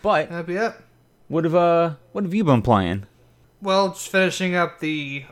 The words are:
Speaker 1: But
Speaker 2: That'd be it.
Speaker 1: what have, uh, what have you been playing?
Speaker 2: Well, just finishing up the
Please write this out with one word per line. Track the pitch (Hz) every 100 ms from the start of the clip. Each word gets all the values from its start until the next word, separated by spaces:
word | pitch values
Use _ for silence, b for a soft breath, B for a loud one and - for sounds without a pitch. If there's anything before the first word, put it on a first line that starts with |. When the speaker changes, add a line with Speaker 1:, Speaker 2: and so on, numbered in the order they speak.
Speaker 1:
But | 208 170 156
Speaker 2:
That'd | 170 165
be | 180
it. | 226 - - _ _ _ -
Speaker 1:
what | 156
have, | 160 175
uh, | 170 170 170 147 _
what | 202
have | 190
you | 202
been | 175 123
playing? | 120 107 90 98 101 _ _ _ _ -
Speaker 2:
Well, | 196 190 196
just | - -
finishing | 190 185 - 185 180
up | 170 -
the | 156 151 143 139 139